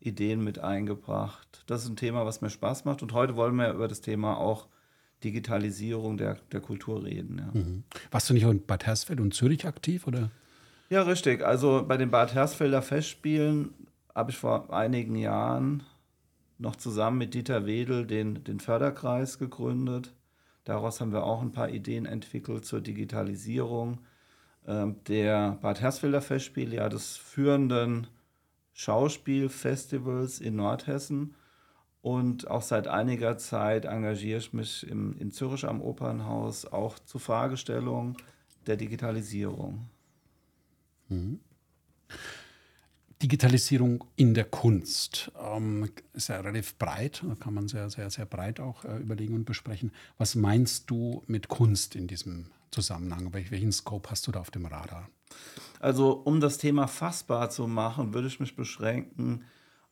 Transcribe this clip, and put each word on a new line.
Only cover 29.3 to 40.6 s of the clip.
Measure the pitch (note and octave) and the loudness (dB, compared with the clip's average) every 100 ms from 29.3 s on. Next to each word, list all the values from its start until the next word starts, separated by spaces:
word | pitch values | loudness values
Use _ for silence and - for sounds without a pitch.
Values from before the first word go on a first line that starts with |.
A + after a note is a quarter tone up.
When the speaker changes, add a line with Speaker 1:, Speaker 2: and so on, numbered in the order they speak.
| C#3 C3+ - - C3+ - C#3 B2 B2+ B2+ - | 0 0 -2 -2 -2 -2 -4 -2 -2 -4 -4
Speaker 1:
in | A2+ G#2+ | -4 0
Nordhessen. | G#2 B2 - C#3 C#3 C#3+ D3 - _ _ _ _ _ _ | 0 0 -2 -4 -2 -2 -4 -8 _ _ _ _ _ _
Und | A#2+ B2 B2 B2 - | -2 2 2 0 -2
auch | A#2 | -4
seit | - A2 - | 0 0 2
einiger | G2 A#2+ A#2+ A#2 A2 | 0 0 0 0 -2
Zeit | - G#2+ G#2 A2 - | -4 0 2 2 0
engagiere | A2+ A2 G#2 G#2 A2+ | -2 -2 -2 -2 -4
ich | A2 | -4
mich | A2+ G#2+ - - | -6 -6 -8 -6
im, | G#2+ G#2 - | -4 -4 -4
in | G#2 | -8
Zürich | - C3 C3 - | -6 -6 -4 -4
am | A2+ | -4
Opernhaus | - - C3 A2+ A2 A2+ A2 G#2+ - | -4 -4 -4 -4 -4 -4 -4 -6 -6
auch | G2 A2 - | -4 -4 -6
zu | - - | -14 -10
Fragestellungen | - A2+ C3 B2+ - A#2+ B2 B2 A#2+ B2 - _ _ _ - | -2 0 0 -4 -4 -4 -2 -2 -4 -8 -16 _ _ _ -4
der | G#2+ | -2
Digitalisierung. | A2 A2+ A#2+ A2 G2 G2+ G2+ - F#2 G#2 A#2 - _ _ _ _ _ _ | -4 -4 -4 -4 -4 -4 -4 -6 -8 -8 -12 -18 _ _ _ _ _ _